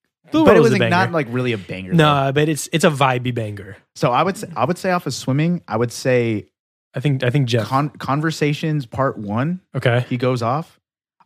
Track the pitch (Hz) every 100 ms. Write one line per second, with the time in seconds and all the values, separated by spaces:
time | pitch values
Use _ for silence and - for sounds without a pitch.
0 | _ _ - 302 311 - - - 117 175
1 | 185 170 123 123 127 110 87 92 95 165
2 | 151 143 135 139 151 151 - 165 175 139
3 | 135 127 127 120 110 101 104 104 _ -
4 | 143 123 170 196 - 160 156 180 190 180
5 | 147 127 - 135 165 175 - 110 120 -
6 | 135 123 117 107 - _ _ _ _ 143
7 | 147 131 123 143 123 117 101 135 147 -
8 | - 139 160 151 147 143 160 151 120 131
9 | 135 - 104 107 147 180 _ 131 123 120
10 | 123 123 127 127 113 139 165 _ _ _
11 | _ _